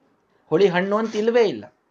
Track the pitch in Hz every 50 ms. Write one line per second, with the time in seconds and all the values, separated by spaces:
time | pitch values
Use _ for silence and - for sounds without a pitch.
0 | _ _ _ _ _ _ _ _ _ _ 156 170 196 196 170 180 185 196 202 214
1 | 226 220 220 214 214 233 226 240 233 196 143 107 101 - _ _ _ _